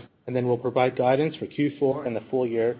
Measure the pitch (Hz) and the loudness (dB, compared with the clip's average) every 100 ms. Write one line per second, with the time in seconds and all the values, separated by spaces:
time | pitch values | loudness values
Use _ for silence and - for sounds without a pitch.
0 | - _ - 123 123 120 123 120 127 131 | -16 _ -6 -2 0 0 0 2 2 2
1 | 123 135 156 156 - - 147 143 139 135 | 2 4 2 -4 -8 -2 -2 0 0 0
2 | 127 110 - 131 123 113 113 | -2 -6 -4 -2 0 0 0